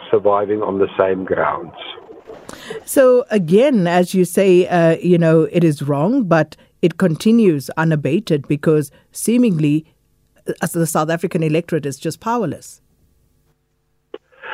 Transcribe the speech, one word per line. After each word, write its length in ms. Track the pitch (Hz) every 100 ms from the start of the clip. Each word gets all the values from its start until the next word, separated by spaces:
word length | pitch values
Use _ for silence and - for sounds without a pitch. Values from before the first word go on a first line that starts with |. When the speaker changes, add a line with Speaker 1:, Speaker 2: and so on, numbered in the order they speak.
| -
Speaker 1:
surviving 520 | 107 101 101 101 107
on 160 | 95 98
the 100 | 92 -
same 260 | 95 95
grounds. 500 | 90 - 76 78 85 - - - - - - - - - - -
Speaker 2:
So 400 | - 285 254 247 -
again, 560 | 214 156 196 294 233 170
as 280 | 180 180
you 100 | 190
say, 420 | 175 - 196 180 175
uh, 280 | 175 165 165
you 200 | 175 170
know, 240 | 165 160 156
it 140 | 170
is 180 | 170 143
wrong, 420 | 139 143 175 277
but 320 | 185 165 156 - _ _
it 160 | 170 -
continues 680 | 185 156 220 233 202 147 -
unabated 760 | - 160 151 139 160 - 151 -
because 460 | 147 170 156 147 _ _
seemingly, 760 | - - 240 247 160 147 156 - _ _ _ _ _ -
uh, 200 | - 170
the 140 | 170 160
South 240 | 170 156
African 320 | 170 180 165
electorate 420 | 160 156 - 165
is 140 | 143 -
just 220 | 165 -
powerless. 600 | 220 240 170 98 - - _ _ _ _ _ _ _ _ _ _ _ _ _ - _ _ -